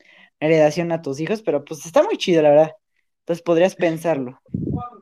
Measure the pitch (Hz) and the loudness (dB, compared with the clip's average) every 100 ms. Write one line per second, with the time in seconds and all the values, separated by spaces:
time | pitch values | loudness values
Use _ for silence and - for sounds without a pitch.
0 | _ _ _ - 151 160 151 160 170 165 | _ _ _ -6 0 4 2 2 -4 -6
1 | 160 135 160 214 190 143 143 156 165 277 | -6 -8 -6 -6 -4 -4 -6 -16 -2 0
2 | 381 392 - 165 151 147 160 - _ _ | 2 -2 0 2 6 6 4 -2 _ _
3 | _ _ - 170 - 165 185 - 175 160 | _ _ -8 -8 0 2 2 0 -4 -2
4 | 165 147 123 - _ - - - - 403 | -4 -4 -6 -14 _ -10 -6 -6 -8 -18